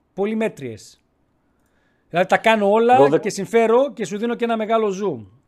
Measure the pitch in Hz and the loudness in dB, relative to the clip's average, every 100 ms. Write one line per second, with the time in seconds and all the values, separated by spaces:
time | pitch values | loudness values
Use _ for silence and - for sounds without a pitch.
0 | _ - 208 220 220 214 131 107 - _ | _ -6 -4 -2 -4 -6 -14 -16 -20 _
1 | _ _ _ _ _ _ _ _ _ _ | _ _ _ _ _ _ _ _ _ _
2 | _ 165 185 196 226 220 202 214 233 247 | _ -2 0 2 2 2 2 2 4 6
3 | 143 160 208 185 190 226 226 233 285 - | 4 2 -2 -6 -2 0 2 2 0 -4
4 | 190 202 233 240 233 226 214 226 214 185 | -8 -6 -6 -4 -4 -4 -2 -2 -2 -4
5 | 202 131 98 _ | -4 -6 -10 _